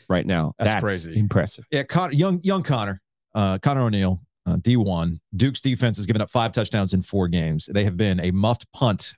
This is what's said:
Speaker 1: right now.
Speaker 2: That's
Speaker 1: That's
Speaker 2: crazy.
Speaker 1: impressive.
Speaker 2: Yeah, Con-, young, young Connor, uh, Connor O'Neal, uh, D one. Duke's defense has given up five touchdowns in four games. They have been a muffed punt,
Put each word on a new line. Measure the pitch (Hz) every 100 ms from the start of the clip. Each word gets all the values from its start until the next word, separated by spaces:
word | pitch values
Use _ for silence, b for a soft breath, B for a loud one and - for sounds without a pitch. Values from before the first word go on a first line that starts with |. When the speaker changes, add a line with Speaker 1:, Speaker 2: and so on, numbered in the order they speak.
| -
Speaker 1:
right | 90 -
now. | 87 76 -
Speaker 2:
That's | 104
Speaker 1:
That's | 104
Speaker 2:
crazy. | 104 92 82 101
Speaker 1:
impressive. | 104 98 - - -
Speaker 2:
Yeah, | 143
Con-, | 139 175 180
young, | 143 190 180
young | 185 190
Connor, | - 127 101 95 _ _ _
uh, | 107 98 95
Connor | 147 135
O'Neal, | 117 101 95 90 - _ -
uh, | 85
D | 120 123
one. | 98 87 85 82 _ 92
Duke's | 131 123
defense | 135 120 123 101
has | 95
given | 110
up | 98
five | 123 113
touchdowns | - 104 107 92
in | 95
four | - 101 90
games. | 87 80 78 -
They | 101 104
have | 87
been | 104 90
a | 90
muffed | 92 110 117 -
punt, | - 123 95 -